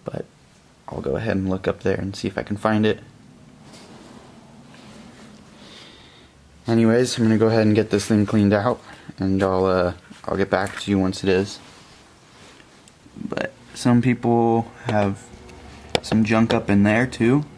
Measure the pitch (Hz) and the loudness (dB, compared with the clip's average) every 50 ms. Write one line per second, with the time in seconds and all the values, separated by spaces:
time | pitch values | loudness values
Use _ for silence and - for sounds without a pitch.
0 | _ - - - - - _ _ - _ _ _ _ _ _ _ _ - - - | _ -10 -10 -10 -12 -14 _ _ -20 _ _ _ _ _ _ _ _ -12 -12 -8
1 | - - 67 - 107 113 98 95 95 95 95 95 - - - - - 98 95 - | -6 -4 -4 -4 -2 -2 -2 -2 -2 -2 -4 -4 -4 -6 -6 -4 -4 -4 -4 -4
2 | 95 98 98 - - 98 - - 117 - 104 104 - 110 110 107 107 107 - - | -6 -10 -8 -8 -8 -6 -6 -8 -8 -8 -10 -4 -2 0 0 2 2 0 0 -2
3 | - - - - - - - - - - - - - - - - - - - - | -8 -20 -20 -20 -20 -20 -20 -20 -20 -20 -20 -20 -20 -20 -20 -20 -20 -20 -20 -20
4 | - - - - - - - - - - - - - - - - - - - - | -20 -20 -20 -20 -20 -20 -20 -20 -20 -20 -20 -20 -20 -20 -20 -20 -20 -20 -20 -20
5 | - - - - - - - - - - - - - - - - - - - - | -20 -20 -20 -20 -20 -20 -20 -20 -20 -20 -20 -20 -20 -20 -20 -20 -20 -20 -20 -20
6 | - - - - - - _ - - - - - - - 117 113 113 113 113 123 | -20 -20 -20 -20 -20 -20 _ -20 -20 -20 -20 -12 -4 0 2 4 4 4 4 2
7 | 127 123 - - 113 110 110 107 113 110 113 113 107 107 104 110 104 - - 104 | 2 0 0 0 2 2 4 4 4 4 4 4 4 4 4 2 2 2 -2 -2
8 | - - 113 104 104 101 - 107 101 101 104 104 101 123 110 - - - - - | 0 2 2 2 2 2 2 2 4 4 4 2 2 0 -4 -4 -8 -20 -20 -20
9 | - - - - 98 95 95 95 98 95 95 92 95 95 92 92 87 87 85 87 | -20 -20 -10 -6 -2 -2 0 0 0 0 2 2 2 2 2 2 0 0 -2 -6
10 | - - - - - - - 95 98 - 98 92 98 101 - - - 101 101 98 | -16 -20 -20 -14 -8 -6 -2 -2 0 0 0 -2 -2 -4 -8 -10 -4 0 0 0
11 | 95 92 92 - - 98 92 92 98 104 - - - - - - - - - - | 0 0 -2 -2 0 0 2 2 0 -2 -8 -18 -20 -20 -20 -20 -20 -20 -20 -20
12 | - - - - - - - - - - - - - - - - - - - _ | -20 -20 -20 -20 -20 -20 -20 -20 -20 -20 -20 -20 -20 -20 -20 -20 -20 -20 -20 _
13 | - - - - - - - - - - - - - - - - - 123 120 120 | -20 -20 -18 -14 -12 -8 -6 -6 -8 -8 -10 -18 -20 -20 -16 -4 0 2 2 4
14 | 117 131 120 120 - 117 117 117 117 117 113 117 113 - - - - - 110 107 | 2 2 -2 0 0 0 2 2 2 2 2 0 -2 -4 -14 -10 -6 -2 0 0
15 | 101 98 98 - - - - - - - - - - - - - - - - - | 0 0 -4 -6 -14 -20 -20 -20 -20 -20 -20 -20 -20 -20 -20 -20 -20 -10 -10 -10
16 | - - - 110 110 104 113 110 113 113 123 113 113 - 101 101 101 104 107 113 | -4 -2 0 0 2 2 2 2 2 2 0 -2 0 0 0 2 2 2 2 0
17 | 127 127 - - 113 117 131 147 147 - - | -2 -4 -2 0 2 2 2 0 -2 -6 -14